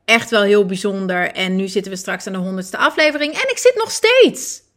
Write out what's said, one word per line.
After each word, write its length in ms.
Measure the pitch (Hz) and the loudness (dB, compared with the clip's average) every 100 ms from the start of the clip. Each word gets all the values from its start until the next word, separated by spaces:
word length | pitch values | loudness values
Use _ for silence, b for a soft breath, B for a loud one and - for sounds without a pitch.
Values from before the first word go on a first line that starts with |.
echt 260 | - 226 226 | 0 0 2
wel 120 | 220 | 2
heel 240 | 202 208 190 | 4 4 2
bijzonder. 680 | 185 202 196 190 180 180 | -2 -4 -4 -4 -2 -2
En 240 | - 185 185 | -4 -2 -2
nu 120 | 190 | -2
zitten 240 | 196 190 | -4 -4
we 60 | 185 | -8
straks 280 | 196 185 - | -8 -8 -8
aan 60 | |
de 60 | 190 | -8
honderdste 380 | 185 190 185 - | -6 -8 -8 -2
aflevering. 560 | 277 320 302 294 294 | -2 2 0 0 -4
En 180 | 311 508 | -4 -4
ik 80 | 494 | 2
zit 160 | 494 415 | 2 2
nog 140 | 440 | 0
steeds 720 | - 427 508 392 - - - _ | 0 4 6 6 4 -10 -14 _